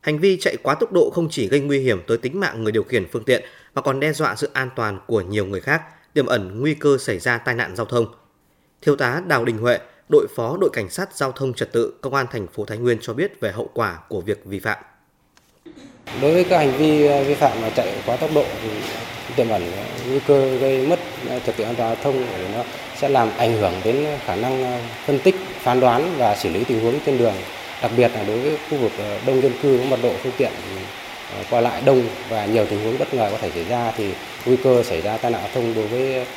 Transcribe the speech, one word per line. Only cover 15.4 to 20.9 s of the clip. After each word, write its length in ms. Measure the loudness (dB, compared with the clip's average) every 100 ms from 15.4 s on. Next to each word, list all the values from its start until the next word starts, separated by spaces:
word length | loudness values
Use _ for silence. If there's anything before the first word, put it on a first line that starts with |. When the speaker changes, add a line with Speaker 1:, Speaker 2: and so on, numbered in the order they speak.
| _ _ -20 -20 -20 -20 -12 0
Speaker 2:
Đối 120 | 4
với 100 | 4
các 140 | 4 4
hành 200 | 4 4
vi, 280 | 4 6 6
ờ, 180 | 4
vi 100 | 2
phạm 280 | 4 2 2
mà 80 | -2
chạy 240 | 0 -2 -4 -4
quá 100 | -2
tốc 140 | 2 2
độ 100 | 0 -4
thì 60 | -6 -6 -8 -8 -10 -12 -4 0
tiềm 140 | 2
ẩn 220 | 0 -2 -6 -8 -8 -2
nguy 100 | -2 4
cơ 300 | 4 4 2
gây 300 | 2 2
mất, 120 | 2